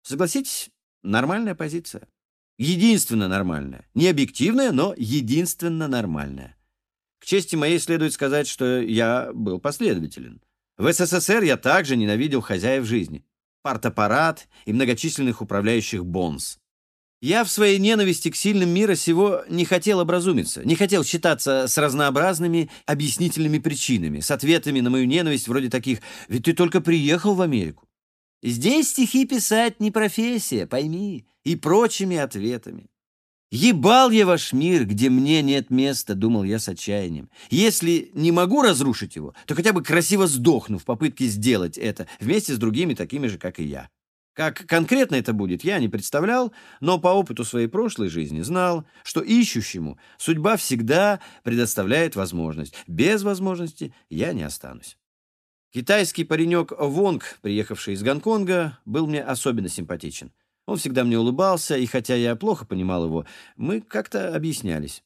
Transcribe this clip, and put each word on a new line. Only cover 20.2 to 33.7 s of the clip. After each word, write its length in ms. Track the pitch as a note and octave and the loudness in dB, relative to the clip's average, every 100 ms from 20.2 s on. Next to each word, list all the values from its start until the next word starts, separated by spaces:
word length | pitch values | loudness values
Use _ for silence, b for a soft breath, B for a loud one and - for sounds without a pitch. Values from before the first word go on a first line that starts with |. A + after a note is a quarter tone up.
| F3+ C#3 - - | 2 0 -2 -4
не 120 | A2+ E3 | 0 2
хотел 280 | G3 F#3+ | 2 2
считаться 640 | C#3+ E3+ E3+ C#3 C#3 C3+ B2+ | 0 0 0 0 0 0 0
с 100 | D#3 | 0
разнообразными 920 | D3 C3 C#3+ C3+ F3+ D#3+ F3 E3 D3+ B - | 0 2 2 2 2 2 0 0 -2 B -4
объяснительными 760 | D3 D3 - F3 - D#3 D3+ | -2 -2 -2 -2 0 0 0
причинами, 600 | D#3 C#3+ - A#2 D#2+ D2 | -2 -4 0 0 0 -4
с 100 | - | -4
ответами 480 | C#3 C#3+ E3 D3+ C3+ | 0 2 2 2 0
на 100 | B2 | 2
мою 160 | C3 B2+ | 2 2
ненависть 440 | D#3+ D#3+ C3+ A2+ | 2 0 -2 -2
вроде 200 | B2+ B2+ | -2 -2
таких: 300 | B2+ C3 A2+ B B B | -2 -2 -4 B B B
«Ведь 160 | A#2+ E3+ | -2 0
ты 80 | |
только 260 | E3 F3 F#3 | 2 2 2
приехал 560 | E3 E3 C#3+ E3+ G3+ F#3+ | 2 2 2 2 2 2
в 60 | |
Америку». 480 | F3 B2 E2 D2 _ _ _ _ _ _ | 2 0 -2 -8 _ _ _ _ _ _
«Здесь 500 | B2 A#2 E3 D4+ - | -6 0 2 2 2
стихи 340 | - B3 C4 C4+ | 0 2 2 2
писать 560 | B3 - A3 A#3 - | 0 2 2 2 0
не 100 | G#3+ | -2
профессия, 720 | A3 G#3+ - A#3 A#3+ - A2+ E2 | 0 0 0 -2 -2 -2 -4 -2
пойми», 640 | C3 D3+ E3+ G3+ D3 _ _ | -4 -4 -4 -6 -8 _ _
и 140 | D3+ E3 | -4 -2
прочими 580 | D3+ G3 A#3 - G3 E3+ | 2 4 4 0 -2 -2
ответами. 720 | C3+ G#2+ A2 A#2+ - E2 - _ _ _ _ _ _ | -4 -4 -6 -6 -10 -18 -20 _ _ _ _ _ _
«Ебал 600 | A2+ A3+ | 2 4